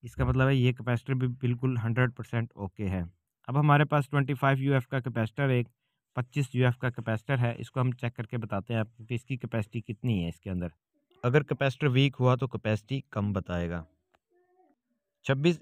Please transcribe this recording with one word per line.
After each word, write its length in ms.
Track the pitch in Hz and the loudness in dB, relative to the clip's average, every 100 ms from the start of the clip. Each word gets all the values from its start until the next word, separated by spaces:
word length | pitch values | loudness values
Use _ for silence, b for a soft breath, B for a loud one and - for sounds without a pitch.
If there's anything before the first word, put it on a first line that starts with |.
इसका 220 | 120 - | -14 -2
मतलब 240 | 127 127 131 | 0 4 4
है 80 | 135 | 6
ये 160 | 123 | 4
कैपेसिटर 420 | 123 113 120 - | 2 -2 -2 0
भी 120 | 135 127 123 | 0 0 0
बिल्कुल 380 | 123 120 131 123 | -2 0 0 0
हंड्रेड 340 | 113 117 127 | 0 2 2
परसेंट 380 | - 113 120 117 - | 0 -6 -4 -4 -8
ओके 280 | 98 - 101 | -12 -6 -4
है। 180 | 92 85 _ _ _ - | -2 -4 _ _ _ -4
अब 80 | 135 | 0
हमारे 280 | 151 143 147 | 4 4 4
पास 220 | 147 139 | 2 0
ट्वेंटी 240 | 143 135 139 | -2 0 0
फ़ाइव 220 | 139 135 | 2 2
यूएफ़ 260 | 135 135 123 | 2 0 0
का 140 | 135 | -4
कैपेसिटर, 500 | 123 117 127 - 139 | -4 -2 -4 0 0
एक 180 | 127 113 _ _ _ _ - | 0 -2 _ _ _ _ -8
पच्चीस 380 | 127 147 139 | -6 -4 -2
यूएफ़ 220 | 123 127 120 | 2 2 2
का 140 | 127 | -4
कैपेसिटर 480 | 120 113 110 - 135 | -4 -4 -4 -2 0
है, 160 | 120 117 | 0 -2
इसको 240 | 117 - | -8 -2
हम 120 | 127 | -2
चेक 200 | 123 120 | -2 -6
करके 220 | - 113 123 | -8 -8 -8
बताते 360 | 110 101 95 | -6 -6 -4
हैं 60 | 117 | -4
आपको 240 | 110 _ | -4 _
कि 100 | 110 | -8
इसकी 220 | 120 _ 131 | -8 _ -8
कैपेसिटी 440 | 120 117 104 117 | -4 -4 -4 -8
कितनी 400 | - 110 127 107 | -8 -6 -2 0
है 60 | 85 | -2
इसके 220 | - - | -6 -8
अंदर। 220 | 90 87 _ _ _ _ _ | -6 -6 _ _ _ _ _
अगर 180 | 123 139 | 2 2
कैपेसिटर 440 | 127 143 135 - 147 | 2 -2 -2 0 0
वीक 260 | 127 139 - | 4 2 2
हुआ 200 | 127 127 | 2 2
तो 100 | 131 | -2
कैपेसिटी 560 | 110 110 107 _ 135 - | -4 -2 -2 _ -8 -6
कम 200 | 107 101 | -4 -2
बताएगा। 540 | 98 87 87 85 87 85 _ _ _ _ _ 359 _ 370 _ _ _ _ _ - | -2 -4 -4 -4 -6 -10 _ _ _ _ _ _ _ _ _ _ _ _ _ -2
छब्बीस 320 | 135 160 165 | 2 2 0